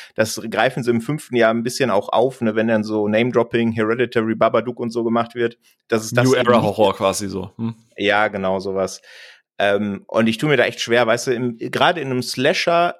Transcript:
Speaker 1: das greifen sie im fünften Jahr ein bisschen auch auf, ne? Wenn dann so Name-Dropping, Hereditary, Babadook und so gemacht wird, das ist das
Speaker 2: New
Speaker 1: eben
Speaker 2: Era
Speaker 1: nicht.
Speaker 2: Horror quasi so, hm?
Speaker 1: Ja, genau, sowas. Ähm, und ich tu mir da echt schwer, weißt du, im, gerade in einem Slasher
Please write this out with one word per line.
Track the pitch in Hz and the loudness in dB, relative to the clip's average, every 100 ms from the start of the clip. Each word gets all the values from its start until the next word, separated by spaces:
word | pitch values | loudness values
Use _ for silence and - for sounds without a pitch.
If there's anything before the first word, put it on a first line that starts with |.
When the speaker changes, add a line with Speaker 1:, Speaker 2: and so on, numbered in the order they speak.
| - - | -8 -2
Speaker 1:
das | 110 - 110 | -2 -4 -6
greifen | 101 123 143 | 0 0 0
sie | 120 | -2
im | 117 | 0
fünften | 113 147 - 123 | -2 -6 -4 2
Jahr | 113 | 2
ein | 113 | 2
bisschen | 113 - 127 | -2 -2 0
auch | 98 - | 0 0
auf, | 107 127 131 | 2 0 0
ne? | 113 110 | -2 0
Wenn | 110 | 2
dann | 110 | 0
so | 107 110 104 | 0 -2 0
Name-Dropping, | 107 127 117 117 120 117 | 0 2 0 0 0 0
Hereditary, | 110 110 120 120 117 110 110 | 0 0 0 -2 0 -2 2
Babadook | 113 117 120 117 | 2 2 -2 -6
und | 120 | -6
so | 117 | -4
gemacht | 117 117 117 120 | -2 -2 -2 -2
wird, | 117 - _ _ - | -4 -4 _ _ -6
das | 113 | -4
ist | 110 120 | -2 0
das | 127 | 2
Speaker 2:
New | 127 | 4
Speaker 1:
eben | 123 | 4
Speaker 2:
Era | 120 | 4
Speaker 1:
nicht. | 107 | 2
Speaker 2:
Horror | 98 101 95 | 2 2 2
quasi | 98 95 101 | 0 0 -4
so, | 95 92 - | -8 -10 -8
hm? | 113 110 _ - | -8 -10 _ -4
Speaker 1:
Ja, | 101 104 107 | 0 2 2
genau, | 101 92 95 | 0 -2 -2
sowas. | 98 95 92 - - - - - _ - | -4 -4 -4 -6 -20 -20 -20 -20 _ -2
Ähm, | 101 101 104 98 - | 0 2 0 -6 -4
und | - 113 | 0 0
ich | 113 | 2
tu | 151 | 2
mir | 131 | 2
da | 107 | 2
echt | 117 | 0
schwer, | - 123 113 | 0 2 2
weißt | 120 - | 2 0
du, | |
im, | 120 123 117 | -2 -2 -6
gerade | 131 - 147 175 | -6 0 2 2
in | 135 | -2
einem | 127 | -4
Slasher | 120 - 139 180 - 170 175 - | -4 -2 0 0 0 0 0 -4